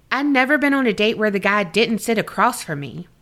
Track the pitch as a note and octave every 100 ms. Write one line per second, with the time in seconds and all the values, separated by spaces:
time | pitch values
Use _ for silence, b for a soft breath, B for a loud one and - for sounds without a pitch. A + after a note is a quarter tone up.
0 | - B3 D4 C4 C4 D4 C#4+ C#4 B3 G3
1 | G#3+ A3 G#3+ G3 G3 G#3 F3+ G3 A3+ A3
2 | - A3+ - - A3+ A#3 - C#3+ C#3 D3+
3 | F3+ _